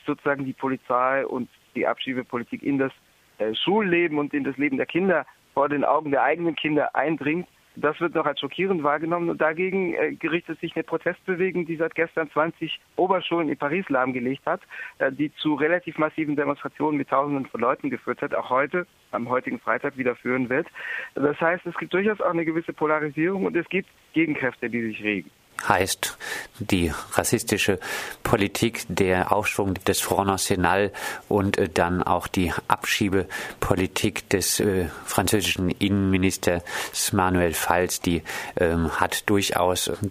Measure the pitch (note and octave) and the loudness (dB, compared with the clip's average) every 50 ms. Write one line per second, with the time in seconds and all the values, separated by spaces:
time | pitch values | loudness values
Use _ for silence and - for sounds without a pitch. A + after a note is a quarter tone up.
0 | - - D3 - - D3 C#3 C3+ C3+ C3 B2 - - C3+ C3 B2 _ - B2+ B2 | -6 -6 -4 -2 0 -2 -2 -2 -2 -6 -6 -4 -2 -2 -2 -2 _ 0 0 2
1 | B2+ C3 C3+ C3+ B2+ - - B2+ A#2+ - _ _ _ _ - B2 D#2+ F2+ A#2 - | 2 2 2 0 0 -2 -4 -4 -6 -8 _ _ _ _ -4 -2 0 0 0 -2
2 | - C3+ B2+ B2+ A#2+ - - A#2+ A#2 - - - - C#3 C#3 C3+ C3+ C3 - _ | -4 -6 -6 -6 -6 -6 -6 -6 -6 -6 -10 -8 -4 -2 0 0 0 -2 -4 _
3 | _ _ _ _ _ _ _ - G#2 A2 A2 - - E3 G3 A3 G#3+ F#3 E3+ E3+ | _ _ _ _ _ _ _ -4 -4 -2 -2 -2 0 0 2 2 2 2 2 2
4 | F3 E3 D3+ D3 D3 C3 - C#3+ C3 C#3 C3 C3 C#3+ D3 C3+ B2+ C3 - - E3 | 2 2 0 -2 -2 -2 -2 -4 -4 -4 -2 -2 -2 -2 0 -2 -2 -2 0 0
5 | F#3+ F#3+ F3 D3+ C3 - - _ _ _ - C#3 C#3 C#3+ C#3+ C#3+ - - C#3 D#3 | 2 2 2 2 0 -4 -12 _ _ _ 0 2 2 2 2 2 2 4 2 2
6 | D#3+ D3 C#3 B2+ A#2 C3+ D#3+ F3 E3+ E3 C#3+ - - D3+ D3+ D3 C3 - - - | 2 2 2 2 4 4 2 2 0 -2 -2 -2 -2 0 2 2 2 0 0 0
7 | C3+ D#3 E3 C3+ - D3 D#3 F3+ E3+ - _ _ _ _ - - C#3+ D3 D#3 - | 0 0 0 -2 -2 -2 -2 -2 -4 -8 _ _ _ _ -8 -2 -2 -2 0 0
8 | E3+ E3+ - E3 C#3+ D3 C#3 - - C3+ - - F#3 F#3+ G3 E3 C#3+ D3 D3 D#3 | -2 -2 0 0 0 0 -2 -2 -6 -6 -4 -2 0 0 0 0 2 0 0 0
9 | E3 E3 E3+ F3 E3+ E3+ D#3 C#3+ D#3+ D#3 D#3+ E3 F#3 F#3+ F3 G3 F#3 E3+ - - | 0 -2 -2 0 0 -2 0 0 0 0 0 0 -2 0 0 0 0 0 0 0
10 | D3+ D3+ C#3 - - D#3 D#3 F3 - - D#3+ - - E3 - D#3+ D#3+ - E3 D#3+ | 0 -2 -2 -4 -4 -2 -2 -2 -4 -4 -10 -8 -8 -6 -4 -6 -6 -4 -4 -4
11 | - E3+ F3 - - - F#3 E3 F#3+ F#3 D#3+ F3+ E3+ D#3 E3 D3+ E3 D#3+ - - | -2 -2 -4 -4 -4 -4 -2 0 0 0 0 -2 -2 -2 -2 -2 -2 -2 0 -2
12 | E3 E3 - E3 D#3+ C#3+ - D3 D#3 E3+ - - D#3+ D#3 - - _ _ - - | -2 -2 -2 -4 -4 -2 0 0 0 0 0 -4 -8 -8 -8 -10 _ _ -2 0
13 | F#3 F#3 F#3+ F3+ - - E3+ E3+ E3 C#3+ C3+ - C#3+ C#3+ D#3+ F#3+ F#3+ - C#3 B2+ | 2 2 2 2 0 0 0 0 0 0 -2 -2 -2 -2 -2 -2 -2 0 0 0
14 | B2+ C3 B2+ B2+ A#2+ B2+ C3+ - - D3+ E3+ F#3+ - - - - - - - - | 2 0 0 -2 -2 -4 -4 -4 -2 -4 -4 -4 -6 -12 -16 -16 -14 -10 -4 -2
15 | C3+ C3+ C3+ C3 D3+ C#3+ - - - D#3 D3+ C3 D3+ D3+ F3 F3+ - E3+ D3+ - | -2 -2 0 -2 -4 -4 -4 -2 -2 0 0 2 2 2 2 0 -2 -4 -4 -2
16 | D#3 D#3 - D#3 D#3 D3 D3 C#3+ C#3+ C#3 C#3+ - - C#3 - - D3 D#3 D3+ C#3+ | -2 0 0 -2 -4 -2 0 0 0 0 -2 -4 -6 -10 -6 -2 -2 0 0 0
17 | C3 - C#3 C3+ C#3+ C#3+ C#3+ C3+ B2 - - A2+ A#2 B2 D3 - - C#3 A#2 A2+ | -2 0 2 2 2 2 0 -4 -4 -6 -6 -2 0 0 0 0 -2 -4 -6 -4
18 | - B2 A#2+ - D3 C#3 - A2 A#2+ - B2+ C3 C#3+ D3+ - F3+ F3 - _ _ | -4 -6 -6 -4 -4 -4 -2 -4 -2 0 0 0 0 0 -2 -4 -4 -6 _ _
19 | _ _ - G#2+ A#2 A#2+ C3 E3 - D3 A#2+ A2+ - A2 A2+ B2+ - C#3+ C#3 C3 | _ _ -8 -6 -4 -2 -2 -2 -2 -4 -8 -6 -2 -2 -2 -2 -2 -4 -4 -4
20 | B2+ B2 A#2 - - B2 B2+ C3 B2+ A2+ B2+ C#3+ F3 - - - - - - - | -2 -2 -2 -2 -2 -2 -2 -2 0 0 -2 -2 -2 -4 -8 -12 -10 -10 -8 -8
21 | - - - C3+ C#3 D3 D3+ - E3+ E3 F3+ F3+ - F3 E3+ - E3 D#3 - F3 | -10 -8 -4 0 0 0 0 2 0 0 0 0 -4 -8 -8 -8 -6 -2 0 0
22 | G3 G#3+ G#3+ - - F3+ F3 E3 E3 D#3+ D#3+ E3+ E3 - C#3 - D#3 D3+ D#3 D#3 | 0 0 0 0 0 0 0 0 0 0 -2 -2 -4 -6 -6 -2 0 0 0 0
23 | D3+ D3+ C#3 D#3 D#3+ F3+ G3 F#3+ F#3+ F3+ D#3+ F3 E3 - - F#3+ F#3 _ _ _ | 0 -2 -2 0 0 0 0 0 -2 0 0 -2 -2 -2 -2 -4 -4 _ _ _
24 | _ _ - D#3 E3 D#3 C#3+ - C3+ B2 - - B2 A#2 A2 A#2+ A2+ A2 G#2+ - | _ _ 0 0 2 2 0 -2 -2 -4 -4 -4 -6 -4 -4 -2 -4 -4 -6 -4
25 | G#2+ G#2+ G#2 F#2 D#2+ - _ _ _ _ - - - - G#2 F2+ F#2+ F#2+ - - | -2 -2 -2 -2 -4 -8 _ _ _ _ -12 -6 0 2 2 4 2 0 -2 -4
26 | - - - - - - - - - - - - G#2 - G2+ F2+ E2+ D#2+ D2 - | -6 -8 -8 -8 -10 -10 -10 -10 -10 -12 -12 -8 -2 0 2 2 2 2 0 -2
27 | - - - - - - B2 A2 - - G#2+ F#2+ - - G2 - - - - - | -8 -6 0 0 0 2 2 0 0 2 0 2 2 2 0 0 -2 -6 -8 -8
28 | - - - - - - - G#2+ G2 G2+ - - A#2 A#2 - - - - F2+ - | -8 -10 -10 -8 -2 2 4 4 4 4 2 2 0 0 0 -2 -8 -4 0 2
29 | G2 F#2 F#2 F2+ F2+ - F#2+ G#2 G#2 - - - G#2 G2 F2+ F2+ - - F#2+ - | 4 4 4 2 4 2 2 2 2 0 0 0 0 0 0 -2 0 0 0 2
30 | - - F2+ F2 G2 G2 F#2+ F#2 - - G2+ F2+ F2 E2+ F2+ G2 G#2 F#2+ - - | 2 0 2 2 2 2 2 2 2 0 2 4 4 4 4 4 2 2 -2 -4
31 | - - - - - - - G#2 G2 G2+ - - G2 F2 - G#2 F2 F2 F2+ F2+ | -8 -8 -8 -8 -4 0 2 2 2 2 2 2 2 2 4 2 2 4 4 2
32 | - - F#2 F2 - - - G2+ F2+ E2 - - - - - - - - - - | 2 2 2 0 0 -2 0 0 2 2 0 -2 0 0 0 0 0 -2 0 0
33 | G#2+ G2 F#2 G2 F2 - - - - - - - - - G2 F2+ F#2 F2 - - | 2 2 2 0 0 -2 -6 -10 -10 -10 -8 -4 0 0 2 2 2 0 0 0
34 | - G#2+ - - - - - F#2 F2 - - - - G#2 F#2+ F#2+ F2 D#2+ - - | 0 0 -2 -2 -4 0 0 2 2 2 0 2 2 2 2 2 0 -2 -4 -8
35 | - - - - G2 - A2 G#2 E2+ F2 - - F#2 F2 - - G2 G2+ G2+ G2+ | -8 -4 0 2 2 4 4 2 2 2 0 0 0 0 0 0 2 2 2 4
36 | G2 F#2+ F#2+ F#2 F#2 F#2+ - - - F#2 F2 F2 - - - - - - - - | 2 4 4 4 2 2 0 0 0 2 2 0 0 -4 -8 -6 -6 -6 -4 -4
37 | - - - G2 F#2 F#2 F#2 F2+ F2 E2+ D#2 - - - E2 F2 F#2 F#2 - - | -2 0 2 4 4 4 4 4 4 2 2 0 0 2 2 2 2 0 -2 -2
38 | - F2+ E2+ E2 - - - - - - - - F2+ E2 E2+ E2 E2 D#2 - - | 0 0 0 0 -2 -4 -10 -10 -8 -6 -2 0 2 2 2 2 0 0 0 0
39 | F2+ F#2 - - - - G#2+ G2+ F#2+ - - - F2 F2+ F2+ - - - - - | 0 0 -2 -2 0 2 2 2 2 2 0 2 2 2 2 0 -2 -4 -4 -4
40 | G#2 G2 | -4 -2